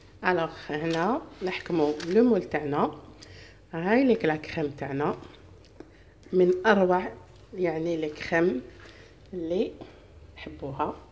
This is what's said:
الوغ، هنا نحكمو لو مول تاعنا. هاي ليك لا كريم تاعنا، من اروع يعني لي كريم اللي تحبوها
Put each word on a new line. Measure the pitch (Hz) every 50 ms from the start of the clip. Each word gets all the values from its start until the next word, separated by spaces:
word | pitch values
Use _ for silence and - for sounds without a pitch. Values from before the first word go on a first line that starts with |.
| - - - - -
الوغ، | 185 180 175 165 156 - - - -
هنا | 147 151 151 165 165 165 165 196 240 311 330 - - - -
نحكمو | 185 180 - - - 180 165 151 147 151 151 -
لو | 165 180 220 247
مول | 254 226 190 -
تاعنا. | - - 151 151 143 139 151 196 285 - - - - - - - - - - - - - - - - -
هاي | 165 165 185 214 247 277
ليك | 262 226 - -
لا | 160 156
كريم | 156 151 - - - 156 147
تاعنا، | 139 - 139 135 139 139 147 165 - - - - - - - - - - - - - - - - - - - - - - - - -
من | 185 180 180 185 180 -
اروع | 220 214 202 190 180 180 180 190 - - - - - - - - - -
يعني | 190 185 170 156 160 160 170 170
لي | 160 156 151
كريم | 151 - - - - 165 165 185 233 254 254 - - - - - - - - - - - - - -
اللي | 185 165 160 170 185 226 - - - - - - - - - - - - - -
تحبوها | - - - - - - 139 135 - 147 170 - - - -